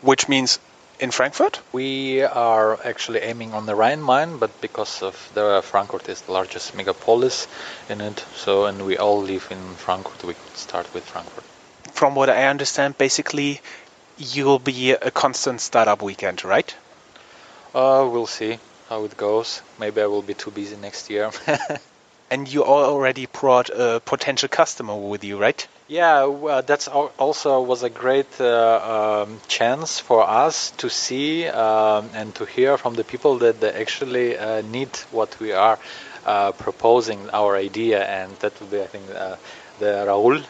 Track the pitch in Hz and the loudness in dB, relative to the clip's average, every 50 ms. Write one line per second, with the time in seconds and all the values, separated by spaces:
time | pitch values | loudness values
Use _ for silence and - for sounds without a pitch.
0 | - 131 135 131 - - 139 135 131 123 - - - _ - - - _ - - | 6 4 4 4 4 2 2 2 2 2 0 -2 -4 _ -20 -20 -20 _ -8 -6
1 | - 127 120 - 127 139 - - 302 415 - - - - - 127 131 135 135 135 | -4 -4 0 0 0 0 2 2 0 0 0 -4 -14 -8 -6 -6 -4 -4 -4 -4
2 | 135 135 131 131 135 135 - 123 120 117 113 110 110 107 110 113 - 123 117 - | -4 -2 0 2 2 2 2 2 2 4 4 4 4 4 2 0 -4 -8 -6 -6
3 | - - 117 110 - 110 117 117 113 113 110 107 107 110 104 101 113 117 143 151 | -8 -4 -4 -4 -2 -4 -6 -8 -10 -8 -8 -8 -4 -4 0 2 4 2 2 0
4 | 151 135 127 139 156 165 170 135 113 104 - - - - - - 107 - - - | 0 2 2 2 2 0 -2 -4 -4 -4 -4 -8 -10 -10 -6 -6 -8 -6 -6 -8
5 | - 95 92 - - - - 104 104 104 101 95 90 - - 101 101 101 98 95 | -8 -8 -8 -10 -20 -8 -4 0 2 4 2 2 0 2 0 0 0 0 -8 -10
6 | - - 95 - - - 92 95 95 92 - - - - - - 98 98 92 - | -8 -8 -12 -12 -8 -4 -2 -2 -2 -2 -6 -12 -12 -12 -10 -6 -4 -4 -4 -2
7 | - - 113 120 123 131 127 - - - - - - - - - - - - 104 | 2 2 4 4 4 2 0 -2 -8 -10 -12 -16 -14 -14 -14 -16 -10 -10 -8 -6
8 | 104 107 104 - - - - - - - 98 98 101 104 98 98 98 95 95 - | -6 -8 -8 -10 -14 -14 -14 -8 -2 0 2 4 2 2 0 -4 -2 -2 0 2
9 | 101 104 101 104 98 95 95 92 - - 98 95 95 92 90 85 - - 92 92 | 2 2 2 2 0 -2 -4 -6 -6 -8 -12 -12 -12 -14 -14 -10 -4 -4 -4 -4
10 | 95 - - - - 87 85 - - - - - - - - 87 87 - - 92 | -4 -12 -14 -12 -10 -10 -10 -10 -14 -20 -16 -16 -16 -8 -8 -8 -8 -6 -10 -12
11 | 87 - - 90 85 - - - - - - - - - - _ - - - - | -12 -10 -12 -12 -12 -12 -16 -18 -20 -20 -20 -20 -20 -20 -20 _ -20 -14 -2 2
12 | - 139 139 139 135 135 120 104 135 135 139 143 139 135 - - 139 139 139 _ | 2 2 4 4 4 4 6 6 4 2 2 0 -2 -4 0 0 0 0 2 _
13 | 139 135 - - 147 - - 147 143 143 143 143 - - - - - - - _ | 2 2 2 0 -2 -4 -4 -2 -2 -2 -4 -6 -12 -18 -20 -20 -20 -20 -20 _
14 | _ _ - - 156 123 123 143 139 135 139 131 127 139 131 123 127 127 131 - | _ _ -20 -16 -12 -8 -4 0 4 4 4 4 4 -2 -4 0 2 4 4 4
15 | - 127 - - - 139 127 - - 135 123 120 - - - 120 113 107 104 104 | 2 -2 -2 2 0 0 0 0 -4 -4 -4 -4 -8 0 2 4 4 4 2 0
16 | 104 101 98 - - 95 90 87 - 92 95 135 - - - - - - - - | 0 -8 -8 -4 -4 -4 -4 -4 -2 0 2 2 2 0 -10 -20 -20 -20 -20 -20
17 | - _ - - - - - - - - - - - - - 131 131 135 135 135 | -20 _ -20 -20 -20 -20 -20 -20 -20 -20 -20 -20 -20 -6 -2 2 4 4 6 4
18 | 135 131 117 120 117 104 - - 113 110 117 113 - - - - - - 113 110 | 4 2 0 -2 -4 -4 -6 -6 -4 -4 -6 -6 -10 -20 -20 -20 -12 -10 -8 -6
19 | 107 107 - - 104 104 107 113 117 - - - - - - - 110 104 104 110 | -6 -8 -6 -4 -2 0 0 0 0 -2 -8 -12 -12 -18 -14 -8 -8 -4 0 0
20 | 107 104 104 104 98 101 101 - - 107 104 104 101 101 104 104 101 101 - - | 0 2 0 -2 -4 -6 -10 -10 -10 -12 -10 -10 -10 -10 -12 -14 -14 -14 -14 -14
21 | - - 107 104 104 110 104 - - - 151 135 - - 151 139 - _ _ _ | -12 -6 -4 -2 -2 -4 -6 -8 -2 -2 -2 -2 -2 -6 -10 -12 -12 _ _ _
22 | _ _ _ _ _ _ 131 135 139 135 135 147 135 - 135 143 147 143 147 143 | _ _ _ _ _ _ -6 -6 -4 -4 0 0 4 6 6 6 6 4 2 2
23 | 139 131 131 131 131 120 _ - - 135 127 123 123 - - 110 123 120 117 117 | 0 0 0 -2 -8 -12 _ -2 4 4 6 6 4 2 -2 0 0 0 0 0
24 | - - - 131 - - 135 120 - 135 - - 165 - - - 127 107 104 104 | -2 -2 -4 -2 -2 -4 -2 -2 -2 -4 2 2 2 0 0 -10 -8 -8 -8 -8
25 | 101 101 104 101 101 101 101 101 101 117 156 - - - _ _ _ _ 147 165 | -6 -6 -8 -8 -8 -8 -4 0 2 2 2 0 -8 -14 _ _ _ _ -2 2
26 | 175 165 160 143 139 139 139 143 147 156 147 131 127 135 143 143 - - 143 143 | 4 4 6 6 4 2 0 -2 -2 -2 0 -2 2 0 0 0 0 -2 -2 -2
27 | 147 139 - - 135 139 151 - - 147 139 131 127 123 127 120 123 123 117 - | -2 -2 -2 -2 0 0 0 -2 0 2 2 2 2 0 -2 -2 -2 -6 -6 -2
28 | - 127 131 139 139 - - - 131 120 120 117 113 113 113 110 87 110 113 110 | 0 2 2 2 0 -2 -4 -2 0 2 4 4 4 4 4 4 2 0 -2 0
29 | 107 107 107 107 104 104 110 110 - - - - 117 117 127 147 160 151 - - | 0 2 0 0 -2 -4 -8 -16 -6 -6 -2 0 2 2 0 0 -4 -6 -8 -8
30 | - - 127 113 107 90 107 113 135 160 - - - - - - - 123 - - | 0 4 6 6 6 6 6 4 4 4 2 -2 -6 -8 -8 -6 -8 -6 -4 -4
31 | - - 131 131 143 151 156 165 170 160 - 110 113 110 110 110 107 107 107 107 | -6 -4 -4 -4 -2 -2 -2 -4 -4 -4 -2 0 0 2 4 4 4 4 2 2
32 | 107 113 110 110 110 110 101 - 110 - - - 127 135 143 131 - 123 117 117 | 0 -4 -10 -10 -10 -10 -8 -10 -10 -8 0 2 2 4 4 2 0 -4 -4 -4
33 | 110 - - 123 - 147 135 123 120 117 113 113 110 107 - 98 110 - - - | -6 -6 -8 0 2 2 2 4 4 2 2 2 0 -2 -2 -2 -6 -6 -4 -6
34 | 143 131 123 123 123 120 120 - 110 110 110 110 107 107 110 123 135 131 - - | -6 -4 -2 0 0 0 -2 -4 -4 -4 -4 -4 -4 -6 -6 -8 -8 -8 -8 -14
35 | - - - 113 110 104 - - 110 110 101 92 101 110 110 - - - - - | -14 -6 -2 -2 -2 -2 -4 -10 -6 -4 2 4 4 4 4 2 -2 -16 -16 -16
36 | - - - - - - 104 101 101 98 95 - - - 98 - - 117 117 123 | -16 -18 -18 -8 -4 0 0 2 2 0 -2 -4 -6 -8 -6 0 4 6 6 6
37 | 117 110 110 101 98 104 - 107 104 101 101 98 98 98 95 107 113 117 110 101 | 4 0 -6 -8 -8 -4 -2 0 2 2 2 0 -2 -4 -4 -2 0 2 2 2
38 | 98 98 101 95 95 92 98 - - 104 - - 107 98 101 101 98 92 - 104 | 0 -2 -4 -6 -8 -10 -10 -6 -6 -6 -6 -6 -14 -6 -6 -6 -6 -6 -10 -16
39 | 98 98 95 92 92 95 92 92 - - - - - - - - 104 104 101 101 | -14 -12 -10 -10 -8 -8 -10 -12 -14 -20 -20 -20 -20 -20 -10 -2 0 0 2 2
40 | 101 101 98 101 104 120 135 156 180 - | 2 2 2 4 6 4 4 4 -2 -10